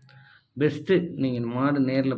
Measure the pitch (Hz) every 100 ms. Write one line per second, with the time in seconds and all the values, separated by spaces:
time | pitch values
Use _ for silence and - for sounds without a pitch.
0 | _ - - - _ 127 147 147 - 180
1 | 175 - 131 120 117 123 139 143 131 135
2 | 131